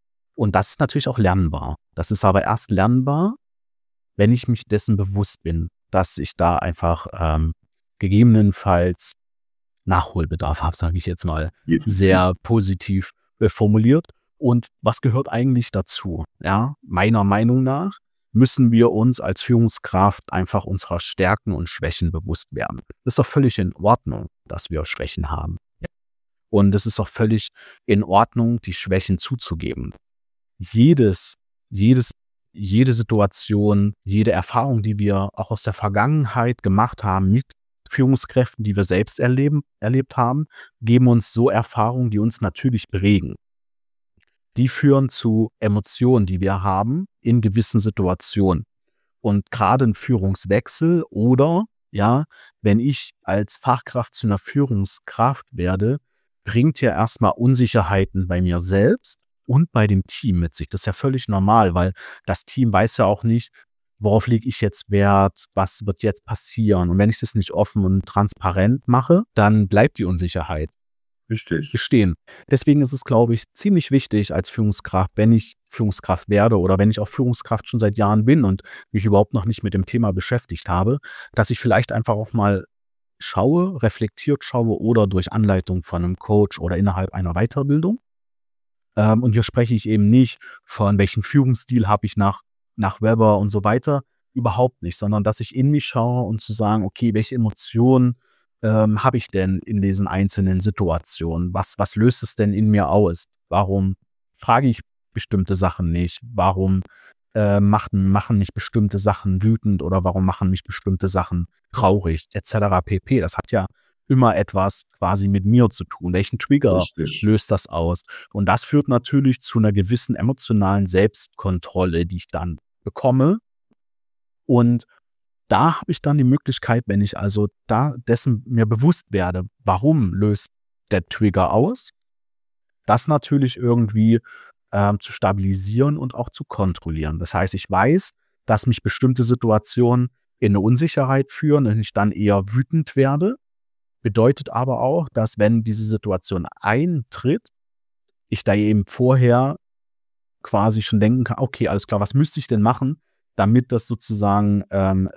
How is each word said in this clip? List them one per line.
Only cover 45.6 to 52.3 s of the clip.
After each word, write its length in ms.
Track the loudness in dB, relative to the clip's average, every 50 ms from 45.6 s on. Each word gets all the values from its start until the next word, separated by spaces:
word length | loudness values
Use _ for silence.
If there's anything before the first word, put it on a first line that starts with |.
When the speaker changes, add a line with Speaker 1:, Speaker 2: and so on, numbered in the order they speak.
| -2 0 0 0 -2 -4 -4 0 2 2 4 2 2
Speaker 1:
die 140 | 0 -2 -2
wir 240 | -2 -2 -2 -2 -2
haben 440 | -2 -2 -2 -2 -2 -2 -4 -6 -8 _ _
in 220 | -2 2 2 2
gewissen 400 | 2 2 0 0 -2 0 0 0
Situationen. 840 | 0 0 -2 -2 -2 -2 -2 -4 -6 -6 -2 0 2 2 2 0 -4 _ _ _ _ _ _ _ _ _ _ _
Und 300 | -2 0 0 0 -2 -4
gerade 320 | -4 0 2 2 2 2 2
ein 100 | 0 0
Führungswechsel 1080 | -2 -2 -2 -2 0 0 -2 -4 -4 -2 -2 -2 -2 -2 -2 -6 -2 0 0 0 0 -2 -4
oder, 560 | -4 0 2 2 4 4 4 2 2 0 -2 -4 _ _ _ _
ja, 320 | -4 0 2 2 2 2 0 -4